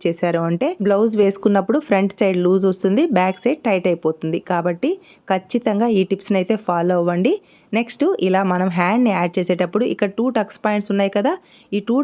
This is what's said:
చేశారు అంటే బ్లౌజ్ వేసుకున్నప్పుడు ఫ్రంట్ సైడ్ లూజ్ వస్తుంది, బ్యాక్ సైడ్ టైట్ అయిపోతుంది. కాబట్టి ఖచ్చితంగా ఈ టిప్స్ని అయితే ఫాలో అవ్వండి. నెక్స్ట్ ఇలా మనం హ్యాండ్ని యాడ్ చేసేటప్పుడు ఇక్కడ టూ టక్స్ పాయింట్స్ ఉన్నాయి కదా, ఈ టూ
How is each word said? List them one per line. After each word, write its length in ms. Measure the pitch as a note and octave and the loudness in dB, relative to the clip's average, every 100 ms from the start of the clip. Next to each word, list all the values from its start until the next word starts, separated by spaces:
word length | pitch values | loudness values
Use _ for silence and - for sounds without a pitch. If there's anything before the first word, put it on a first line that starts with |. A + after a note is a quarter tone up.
| F3 | -4
చేశారు 340 | E3+ F3 E3 E3 | -2 -2 -2 -2
అంటే 200 | E3+ D4 F4+ G3+ | -2 -2 -2 0
బ్లౌజ్ 280 | G3 A3+ G#3+ | 2 2 2
వేసుకున్నప్పుడు 540 | G3 G3 G#3 G3+ F#3+ C#4 - | 2 2 0 2 2 -2 2
ఫ్రంట్ 260 | G3 G3 - | 0 0 0
సైడ్ 180 | G3+ F#3 F3+ | 0 2 2
లూజ్ 200 | F#3+ F#3+ | 2 2
వస్తుంది, 320 | F#3 G3 G#3 E4+ F#3+ | 0 0 2 2 2
బ్యాక్ 240 | F#3 F#3+ | 0 0
సైడ్ 180 | A#3+ D4+ A#3+ | -4 -2 0
టైట్ 200 | F#3+ F#3 | 0 0
అయిపోతుంది. 480 | E3 D#3+ D#3+ D#3+ E3 - | 0 -2 -4 -4 -6 -4
కాబట్టి 360 | F3 E3+ E3+ C#4+ F#4+ - - - | -2 -2 -2 -4 -4 -10 -20 -4
ఖచ్చితంగా 560 | F#3+ F#3 A#3 A#3 G#3 A#3 G#3 | -4 -2 -4 -2 0 2 2
ఈ 20 | F#3 | 0
టిప్స్ని 300 | F#3+ - G3 | -2 -2 -2
అయితే 160 | F#3 G#3+ - | 0 -2 -2
ఫాలో 260 | F3 E3+ F3+ | 0 2 2
అవ్వండి. 340 | E3+ F3 G3+ G4+ - _ _ G#3+ | 2 2 0 0 -6 _ _ -4
నెక్స్ట్ 260 | A#3 - D#4 G4 F#3 | -4 -2 -2 0 0
ఇలా 140 | F#3 F#3+ | 0 0
మనం 160 | F3+ F#3 F3 | 0 0 0
హ్యాండ్ని 340 | F3 A#3 A#3+ | 0 2 2
యాడ్ 180 | F#3 F3 F3+ | 0 -2 -2
చేసేటప్పుడు 460 | F3 F3 F3 G#3 B3 | -2 -2 0 0 -2
ఇక్కడ 160 | G#3 G3+ G3+ | -2 -2 -2
టూ 80 | B3 A#3+ | -2 -2
టక్స్ 240 | G#3+ - G#3+ | -4 -4 -4
పాయింట్స్ 240 | G#3 G3+ | -2 -2
ఉన్నాయి 180 | G3 G3 G3+ | -2 0 0
కదా, 160 | A3+ F#4 - - _ G#3 | -2 -4 -8 -20 _ -6
ఈ 40 | G3+ | -2
టూ 80 | B3 | -2